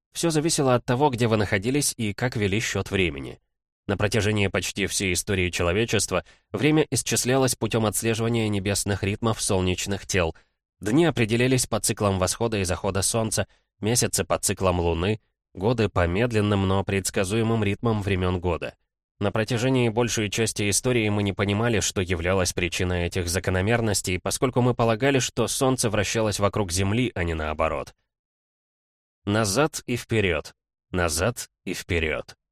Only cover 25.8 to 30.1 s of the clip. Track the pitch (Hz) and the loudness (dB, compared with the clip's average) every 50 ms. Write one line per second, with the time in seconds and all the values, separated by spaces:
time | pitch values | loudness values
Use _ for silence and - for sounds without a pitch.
25.8 | - 117 98 107 98 - - 113 110 107 101 - 101 98 - 104 107 92 82 92 | 0 0 0 0 0 0 0 0 0 0 0 0 0 0 0 0 -2 0 0 0
26.8 | 98 98 104 120 127 113 - - 87 85 82 80 76 76 78 78 80 78 78 69 | 0 0 0 0 0 -2 -2 -2 -2 -2 -2 -2 -4 -4 -2 0 0 0 0 -2
27.8 | 64 - - _ _ _ _ _ _ _ _ _ _ _ _ _ _ _ _ _ | -6 -10 -14 _ _ _ _ _ _ _ _ _ _ _ _ _ _ _ _ _
28.8 | _ _ _ _ _ _ _ _ _ - 101 107 113 101 95 123 151 160 - - | _ _ _ _ _ _ _ _ _ 0 0 2 2 2 2 2 2 0 0 -4
29.8 | - - 123 117 - - | -6 -6 -6 -6 -4 -2